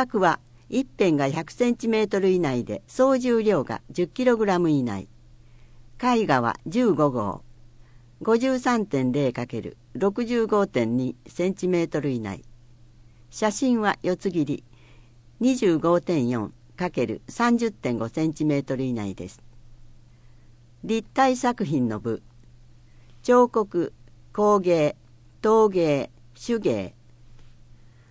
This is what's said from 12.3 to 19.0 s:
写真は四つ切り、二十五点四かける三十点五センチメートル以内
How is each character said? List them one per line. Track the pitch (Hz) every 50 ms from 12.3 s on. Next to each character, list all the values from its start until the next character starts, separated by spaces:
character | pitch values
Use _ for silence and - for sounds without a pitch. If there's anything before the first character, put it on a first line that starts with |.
| 95 - - - - - - - - - - - - - - - - - - -
写 | - - 214 214
真 | 202 - 277 254 240 226
は | 214 202 - - -
四 | 175 180
つ | - - 202
切 | 175 170 143
り、 | 127 143 - - - - - - - - - - - - - - - - -
二 | 226 254 262
十 | 247 226 185 165 151
五 | - 170 175 175
点 | 170 - 180 151 123 120
四 | 123 117 104 - - - - - -
か | - 180 175
け | - - 123 104
る | 107 - - -
三 | - - 233 240 240 233
十 | 233 226
点 | 208 - - 131 120 107
五 | 113 117
セ | - 160 160
ン | 160 151
チ | - 156
メ | 151 143 139
ー | 139
ト | - 135
ル | 123 135
以 | 131 120
内 | 113